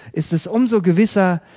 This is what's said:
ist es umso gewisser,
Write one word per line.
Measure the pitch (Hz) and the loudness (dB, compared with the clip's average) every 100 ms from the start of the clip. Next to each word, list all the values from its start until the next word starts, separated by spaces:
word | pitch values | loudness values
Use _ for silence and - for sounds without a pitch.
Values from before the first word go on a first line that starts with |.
| - | -10
ist | - 160 | -8 -4
es | 165 - | -4 -2
umso | 220 254 220 | -2 0 0
gewisser, | 180 170 214 202 185 175 - | 2 2 2 2 0 0 -6